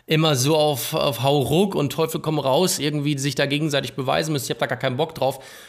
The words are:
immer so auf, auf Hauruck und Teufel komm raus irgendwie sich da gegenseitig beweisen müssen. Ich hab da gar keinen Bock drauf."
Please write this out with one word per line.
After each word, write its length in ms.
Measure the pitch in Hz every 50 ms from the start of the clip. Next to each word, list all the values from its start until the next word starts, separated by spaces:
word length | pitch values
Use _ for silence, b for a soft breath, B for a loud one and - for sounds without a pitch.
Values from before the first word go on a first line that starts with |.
| B B
immer 280 | 165 156 160 156 147
so 200 | 127 127 143 160
auf, 380 | 151 151 151 147 123 - - 156
auf 300 | - 139 147 131 113 123
Hauruck 500 | 139 147 147 131 120 143 165 208 196 190
und 160 | 151 147 135
Teufel 300 | - - 160 160 - 160
komm 180 | - 156 156 147
raus 400 | 135 135 131 151 185 180 185 -
irgendwie 400 | 135 151 147 151 139 147 151 135
sich 160 | 135 143 -
da 120 | - 143
gegenseitig 480 | 131 143 147 156 156 139 139 135 123 -
beweisen 380 | - 135 127 139 156 160 156 156
müssen. 120 | 139 123
Ich 60 | -
hab 100 | 151 -
da 60 | 151
gar 120 | 123 131 123
keinen 180 | - 131 127
Bock 200 | 123 160 165 -
drauf." 240 | - 131 131 - - B B B B B